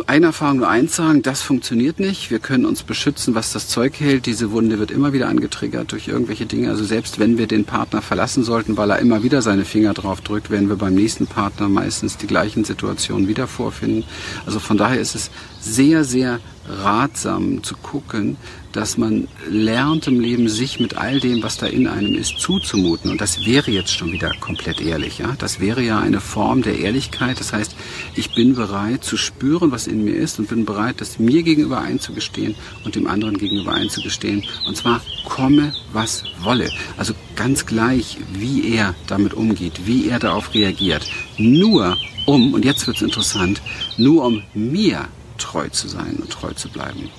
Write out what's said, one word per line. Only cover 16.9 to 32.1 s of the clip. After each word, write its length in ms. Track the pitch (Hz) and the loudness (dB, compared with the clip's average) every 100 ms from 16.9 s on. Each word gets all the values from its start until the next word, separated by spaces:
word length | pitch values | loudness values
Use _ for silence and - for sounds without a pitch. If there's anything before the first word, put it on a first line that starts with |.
| 107 139 - 98 92 92 92 | 2 0 -2 -2 0 0 -2
zu 140 | - - | -4 -10
gucken, 600 | - 143 - 110 107 139 - - - | -8 -8 -6 -4 -2 -4 -10 -16 -8
dass 260 | - 107 - | -4 -2 0
man 300 | 113 107 - - 76 | 0 0 -2 -8 -2
lernt 580 | 104 110 113 139 160 139 | 2 2 2 2 2 2
im 140 | 127 | 2
Leben, 280 | 117 120 117 | 4 2 2
sich 300 | 107 131 - | 2 -2 -2
mit 180 | 120 - | -2 -2
all 220 | 107 135 | -2 0
dem, 240 | 127 120 | 2 0
was 140 | 107 - | -2 -4
da 100 | 117 | -2
in 200 | - 127 | 2 2
einem 280 | 104 101 | 2 0
ist, 240 | - - - | 0 -2 -4
zuzumuten. 720 | - 190 - 104 90 80 - | -2 0 0 2 2 2 -2
Und 100 | - | -2
das 260 | - - 110 | -2 -2 2
wäre 240 | 131 139 | 2 2
jetzt 220 | 98 90 | 0 -2
schon 200 | - 85 | -2 -4
wieder 180 | 80 80 80 | -4 -4 -4
komplett 400 | - 82 - - | -6 -6 -6 -4
ehrlich, 380 | - 78 - - | -2 -2 -4 -6
ja? 160 | 107 135 | -6 -4
Das 200 | 101 - | -6 -2
wäre 240 | 95 123 | -2 0
ja 160 | 120 107 | 0 2
eine 220 | 104 104 | 2 0
Form 420 | - 107 104 127 | -2 -2 2 2
der 160 | 113 - | 2 0
Ehrlichkeit. 640 | 87 127 - - 127 127 | 0 0 -2 -4 -2 -2
Das 120 | 120 | -4
heißt, 220 | 110 104 - - - - | -4 -4 -8 -12 -12 -10
ich 200 | - - | -6 -4
bin 200 | - 127 | 4 4
bereit 500 | 127 104 98 104 123 | 4 0 -2 -2 -2
zu 120 | - 107 | -2 -4
spüren, 560 | - - 131 165 170 | -4 -2 0 4 4
was 140 | 120 - | 2 -2
in 180 | 107 | 0
mir 100 | 104 | 0
ist 240 | - 156 - | 0 -2 -2
und 100 | 107 | -2
bin 180 | 113 110 | 0 0
bereit, 340 | 104 113 - | 0 -2 -4
das 180 | - - | -6 0
mir 240 | 113 151 | 4 4
gegenüber 380 | 165 151 139 127 | 4 4 2 0
einzugestehen 760 | - 120 - | -2 -4 -6